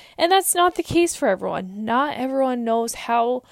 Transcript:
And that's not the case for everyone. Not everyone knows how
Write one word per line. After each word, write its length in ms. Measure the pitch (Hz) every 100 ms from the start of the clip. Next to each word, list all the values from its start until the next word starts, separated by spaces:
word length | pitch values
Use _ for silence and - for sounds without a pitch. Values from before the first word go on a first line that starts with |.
| - -
And 140 | 339
that's 240 | 381 370 349
not 180 | 349
the 80 | 349
case 320 | - 339 349
for 140 | - 254
everyone. 560 | 190 185 165 185 202
Not 320 | 220 240 294 -
everyone 480 | 262 269 262 247
knows 300 | 226 226 233
how 500 | - - 233 233 254 _